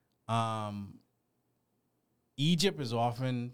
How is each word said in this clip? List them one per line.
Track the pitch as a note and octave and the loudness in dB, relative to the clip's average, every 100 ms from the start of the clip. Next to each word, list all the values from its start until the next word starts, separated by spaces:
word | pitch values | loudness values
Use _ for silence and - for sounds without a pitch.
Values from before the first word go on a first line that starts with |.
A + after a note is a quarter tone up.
| _ _ - | _ _ -2
Um, | A#2 A2+ A2 G#2+ G2+ G2 - _ _ _ _ _ _ _ _ _ _ _ _ _ - | 0 0 -2 -4 -6 -10 -14 _ _ _ _ _ _ _ _ _ _ _ _ _ 0
Egypt | D3+ F3 F#3+ D3+ | 2 4 2 0
is | C3 | -2
often | E3+ F3 B2 C3 B2 A#2+ | 2 2 0 -2 -2 -4